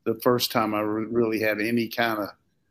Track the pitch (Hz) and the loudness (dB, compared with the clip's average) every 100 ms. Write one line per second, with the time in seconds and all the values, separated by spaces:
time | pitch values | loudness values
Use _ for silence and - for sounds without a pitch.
0 | - 110 131 123 - 123 107 107 107 107 | -6 0 2 2 2 0 0 0 0 -2
1 | 107 117 110 110 107 104 107 117 113 - | -2 0 2 2 0 0 0 0 0 0
2 | 117 107 98 - _ _ _ | 0 0 -6 -10 _ _ _